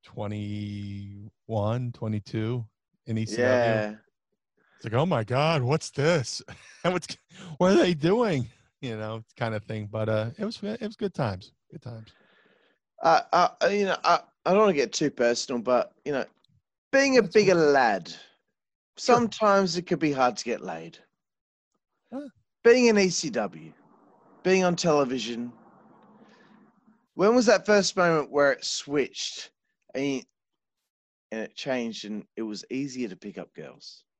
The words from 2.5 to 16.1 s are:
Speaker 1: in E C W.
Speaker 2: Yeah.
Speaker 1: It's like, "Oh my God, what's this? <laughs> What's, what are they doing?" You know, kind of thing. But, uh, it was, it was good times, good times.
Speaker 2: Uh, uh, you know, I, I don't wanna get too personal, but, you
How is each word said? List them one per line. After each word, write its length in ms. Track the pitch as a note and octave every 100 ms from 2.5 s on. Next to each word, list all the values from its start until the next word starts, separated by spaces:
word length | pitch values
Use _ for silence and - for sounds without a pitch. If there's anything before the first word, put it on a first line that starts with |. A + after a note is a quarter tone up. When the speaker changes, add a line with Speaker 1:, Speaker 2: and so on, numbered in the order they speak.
| B2 A2 _ _ _ -
Speaker 1:
in 120 | A2
E 80 | A2
C 160 | G#2+
W. 340 | B2 B2+ A#2 A2
Speaker 2:
Yeah. 200 | G#2+ G#2+ _ _ _ _ _ _ _ _
Speaker 1:
It's 60 |
like, 100 | A2+
"Oh 120 | A2+ E3+
my 180 | C#3
God, 380 | A2 B2+ D3+ E3
what's 280 | B2 D#3 -
this? 520 | - D3 E3+ A#2 - - -
<laughs> 180 | - -
What's, 320 | - F3+ - - _ - F#3 D#3
what 140 | F3+
are 60 | G#3
they 160 | F#3
doing?" 540 | E3 D#3+ G#3+ A#3 D3+ A#2+ _ _ _
You 140 | C3 A2
know, 260 | G#2+ A2+ A2+ _
kind 180 | A#2
of 100 | G#2+
thing. 240 | - A2 G#2
But, 200 | A2 A2
uh, 200 | G#2+ A2 -
it 60 |
was, 180 | G#3+ -
it 200 | G3+ A3
was 140 | G#3+ A3+
good 180 | G3+
times, 380 | - B2 G2 G#2 _ _
good 120 | -
times. 340 | - A2+ A2 _ _ _ _ _ _ _ _ _
Speaker 2:
Uh, 180 | E3 E3 -
uh, 360 | E3+ F3 - F3
you 140 | G#3
know, 120 | G3 E3
I, 180 | - E3+ - _
I 60 | -
don't 100 | F#3+
wanna 120 | G#3+
get 200 | D3+ A#2
too 180 | - D3+
personal, 520 | - A#2+ A#2+ - B2
but, 300 | A2 B2 - _
you 80 | -